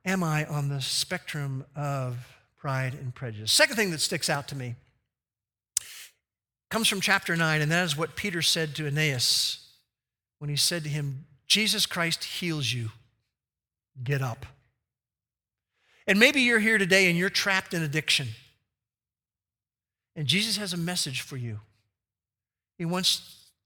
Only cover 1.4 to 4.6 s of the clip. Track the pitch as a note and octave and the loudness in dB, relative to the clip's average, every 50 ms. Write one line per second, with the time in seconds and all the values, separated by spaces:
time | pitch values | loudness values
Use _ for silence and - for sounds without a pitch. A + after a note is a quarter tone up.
1.4 | C#3+ C#3 C3+ C3 C3+ - - D3+ C#3+ C#3+ C#3 C3+ C3 B2+ B2 B2 A#2+ - - - | -6 -6 -6 -8 -10 -10 -8 -6 -4 -4 -2 -2 -4 -4 -6 -8 -10 -14 -20 -20
2.4 | _ _ _ _ - D3 C3+ C3 C3 B2+ B2 D3 C#3 B2 A#2+ - C3+ B2 G#2+ G#2 | _ _ _ _ -4 -2 -2 -2 -2 -2 -4 -6 -8 -10 -10 -10 -10 -10 -10 -6
3.4 | A2 A2 - - D4+ C#4+ C4+ G#3 G#3+ F#3+ E3 C#3+ - - F#3+ D3+ - - D#3 C#3+ | -2 2 4 6 6 6 4 2 0 0 0 -2 -2 -2 -2 -2 -2 -2 -2 -2
4.4 | C3+ - C#3+ C#3 | -4 -8 -10 -8